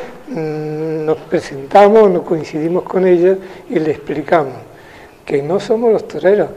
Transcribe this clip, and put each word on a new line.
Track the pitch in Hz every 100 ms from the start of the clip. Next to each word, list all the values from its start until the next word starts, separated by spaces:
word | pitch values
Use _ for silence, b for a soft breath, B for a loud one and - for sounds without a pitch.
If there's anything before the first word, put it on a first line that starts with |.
| B
<clears throat> | B -
mm, | 202 156 151 151 151 160 156 156
nos | 151
presentamos, | - 170 - 139 139 202 202 220 208
nos | 175
coincidimos | 151 165 147 156 160 175
con | - 190 185
ella | 175 180 190 B B -
y | 185
le | 156
explicamos | 139 - 151 143 170 135 117 110 B B B B B -
que | 143
no | 143 190
somos | - 226 240
los | 196 -
toreros, | 151 175 208 151